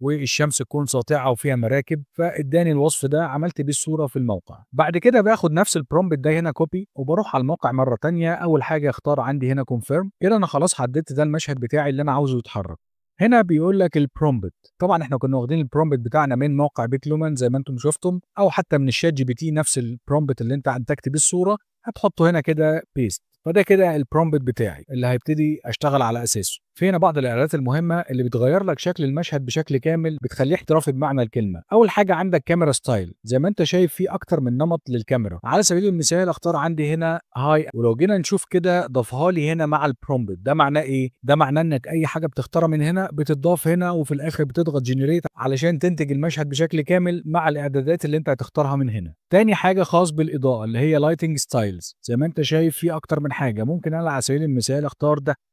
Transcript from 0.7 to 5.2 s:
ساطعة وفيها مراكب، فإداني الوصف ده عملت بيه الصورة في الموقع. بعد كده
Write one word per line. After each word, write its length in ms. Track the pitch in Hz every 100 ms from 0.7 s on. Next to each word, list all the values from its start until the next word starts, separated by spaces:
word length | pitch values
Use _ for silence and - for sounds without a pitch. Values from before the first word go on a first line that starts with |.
| 147 139
ساطعة 440 | 131 117 151 131
وفيها 260 | 120 147 127
مراكب، 460 | 113 139 - 156 139
فإداني 600 | - 170 - 143 160 170
الوصف 340 | 147 151 - 135
ده 180 | 147
عملت 360 | 165 139 170 -
بيه 80 | 143
الصورة 380 | 143 - 156 147
في 100 | 135
الموقع. 480 | 120 98 - 85 -
بعد 260 | 127 156 170
كده 220 | 226 240